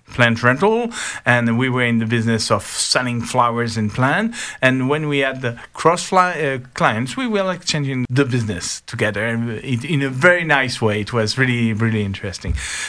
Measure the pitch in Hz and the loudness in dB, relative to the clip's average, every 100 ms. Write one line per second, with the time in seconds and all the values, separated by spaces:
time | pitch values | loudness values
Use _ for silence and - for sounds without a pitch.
0 | - - 120 113 120 131 196 226 233 - | -8 2 2 4 2 4 2 2 -2 -6
1 | - - - 123 117 113 131 127 120 117 | -8 -4 2 2 4 2 2 2 2 2
2 | 113 117 113 113 - 107 - - - 139 | 2 0 2 0 2 0 0 -4 0 0
3 | 127 120 113 127 120 117 117 113 107 117 | 0 -2 -2 2 2 2 -2 -2 -2 2
4 | 127 165 226 233 - - 131 131 127 147 | 2 2 0 -4 -12 0 2 2 2 0
5 | 151 143 135 127 127 117 - - 160 180 | 0 0 0 -2 -6 -6 -12 0 2 2
6 | - 190 180 160 147 135 127 - 160 110 | 2 2 2 0 -2 -4 -6 0 0 0
7 | 127 - 254 208 190 180 - 160 139 131 | -2 -4 -2 -2 -2 -4 -4 -2 -2 -2
8 | 123 127 139 123 107 92 - - - 117 | 0 2 2 2 -2 -4 -6 -10 -8 -4
9 | 107 101 113 117 117 110 - 123 120 151 | -2 0 -2 -2 -4 -6 -4 -4 -2 -2
10 | 139 131 175 175 165 143 127 - 113 104 | -2 2 4 4 2 0 0 0 0 0
11 | 101 120 107 - 131 120 117 107 113 110 | -2 -2 -2 0 0 2 0 0 0 0
12 | 101 95 101 92 - - - - | -2 -4 -8 -8 -6 -4 -6 -8